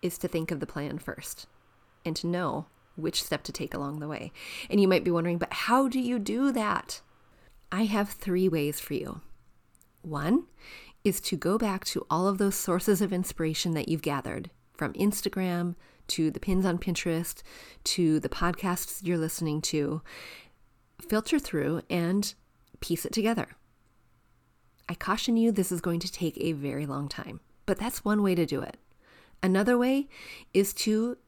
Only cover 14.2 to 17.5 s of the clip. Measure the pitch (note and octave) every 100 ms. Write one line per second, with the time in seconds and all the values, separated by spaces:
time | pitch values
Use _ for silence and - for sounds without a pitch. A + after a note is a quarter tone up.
14.2 | - - - _ _ - D3+ - G3+ G#3
15.2 | - F#3+ F#3 F3 F3 F3 - _ - -
16.2 | D#3+ - - F#3 F#3+ F3 - E3+ - E3
17.2 | E3+ - -